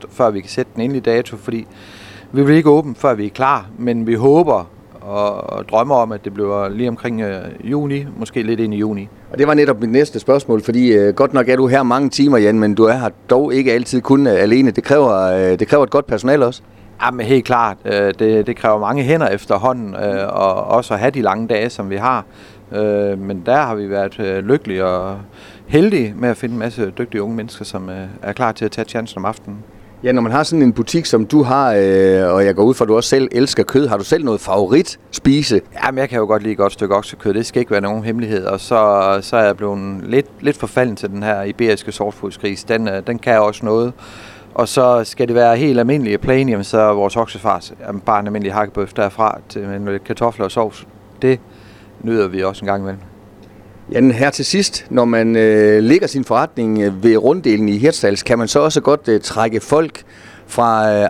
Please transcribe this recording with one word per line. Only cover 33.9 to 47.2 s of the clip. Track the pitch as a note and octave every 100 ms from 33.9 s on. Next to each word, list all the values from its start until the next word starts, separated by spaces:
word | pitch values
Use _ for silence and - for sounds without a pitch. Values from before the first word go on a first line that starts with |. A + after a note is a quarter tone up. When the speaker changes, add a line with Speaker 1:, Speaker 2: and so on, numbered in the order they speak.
| G2+
Speaker 2:
du |
selv | G2 D#3+
noget | C#3 G#2
favoritspise? | - G2 F#2+ C#3 F#3+ - - - C3+ C#3+ C#3+ G#2 - -
Speaker 1:
Jamen, | B2+ C3
jeg | C3+
kan | B2
jo | G#2
godt | G#2+
lide | G#2+
et | G2+
godt | G2+
stykke | - G2+
oksekød. | G2+ G#2 - G#2+
Det | G2+ A2+
skal | B2+
ikke | A#2+
være | G2+
nogen | G2 A2
hemmelighed. | A2 A2+ A2+ G#2
Og | F#2+ G2
så, | - A#2 G#2+ G2+ G2 G2
så | - A#2+
er |
jeg | G#2+ G2
blevet | G#2 G2+ G2 G2
lidt, | F2+ B2 C#3 -
lidt | C#3+ D3
forfalden | A2+ - B2+ G2+
til | G2+
den | G2+
her | G#2 G2+
iberiske | G2+ G#2 A#2 G2+ -
sortfodsgris. | - G#2 - G2+ - G#2 G2
Den, | - A2+ A2
øh, | F#2+ F#2+
den | A#2
kan | C3 A2+
også | G#2+ G#2
noget. | A2+ A2 A#2+ B2 - - - - -
Og | - A2+
så | - B2+ A#2+
skal | G#2+ - B2
det | A#2+
være | A#2 A#2
helt | D3+ B2
almindelige | A#2 D3 A#2 G2+
plain, | - C3 C3+
jamen, | G#2
så | G2 A2
er | G#2+
vores | G#2 G2+
oksefars, | A#2+